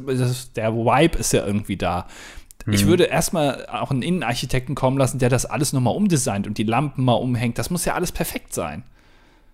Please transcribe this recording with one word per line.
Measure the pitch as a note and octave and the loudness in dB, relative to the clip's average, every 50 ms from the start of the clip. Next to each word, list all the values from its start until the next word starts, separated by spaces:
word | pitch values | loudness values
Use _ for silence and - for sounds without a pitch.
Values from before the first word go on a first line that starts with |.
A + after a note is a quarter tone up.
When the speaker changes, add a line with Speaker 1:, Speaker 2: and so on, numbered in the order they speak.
| C3 | -6
Speaker 1:
das, | C#3 C3 B2+ B2+ B2 B2 B2+ - - - | -4 -2 0 0 0 -2 -4 -8 -8 -6
der | A#2 A2 A2+ A2 | -4 -2 -2 0
Vibe | A#2 A2+ A#2 A#2 C#3 E3 E3 - | 0 2 4 4 6 4 4 2
ist | - A2 - C#3 | 0 0 0 0
ja | G2+ - | 2 2
irgendwie | G#2 G2+ G2+ G2+ - F#2+ | 0 -2 -2 -2 -4 -4
da. | E2+ F#2+ F2 F2+ F2+ - - - - - - - - - - - - - A2 | -2 -2 -2 -2 -2 -6 -8 -14 -20 -20 -18 -18 -20 -20 -20 -20 -10 -4 0
Ich | G#2+ G2+ G2+ | 2 4 4
Speaker 2:
Mhm. | D#3 | 4
Speaker 1:
würde | F3+ F3+ D#3+ | 6 4 4
erstmal | - B2+ D#3+ E3+ - G3+ E3+ D3 C#3 - - - | 4 2 0 0 0 0 0 0 0 -2 -4 -8
auch | - - - A#2 - | -10 -8 -6 -4 -2
einen | C#3 B2 - | -2 -2 0
Innenarchitekten | E3+ F#3 F3 A2+ A#2 A#2+ - - - - B2+ - - B2+ | 0 -2 0 -2 -2 -2 -4 -2 -2 -2 -2 -2 -4 -2
kommen | - C3 B2+ C3 | 0 0 2 2
lassen, | C#3 C3 - - B2+ | 2 2 2 2 2
der | B2+ B2 | 2 2
das | C3 B2 - | 2 2 0
alles | - A2 C3+ D3 - D3 | -2 -2 -2 0 0 2
nochmal | C3 B2 G#2+ - | 2 2 2 2
umdesignt | E3+ G#3+ G3 E3+ C3 - B2+ G2+ G2+ G2 | 2 2 2 2 2 2 0 -2 -2 -2
und | G2+ G#2 | -2 -4
die | - G#2+ | -2 0
Lampen | A2 A2+ C3 D3+ C#3 - C3+ B2+ | 0 2 0 0 0 -2 0 2
mal | B2 A#2 | 4 4
umhängt. | - B2 B2+ B2 A2 B2 A#2 A#2+ | 2 2 0 0 0 0 -2 -2
Das | - A#2 - | -2 -2 -2
muss | F3+ E3+ - | -2 -2 -2
ja | - - | -2 -2
alles | D#3+ F#3 - | -2 -2 -2
perfekt | - - E3 - - B3+ - - - | -2 -4 -4 -4 -6 -8 -10 -8 -6
sein. | - E2+ D#2 D2+ - - - - - _ _ - _ _ _ _ _ _ _ | -6 -4 -4 -6 -10 -12 -16 -20 -20 _ _ -20 _ _ _ _ _ _ _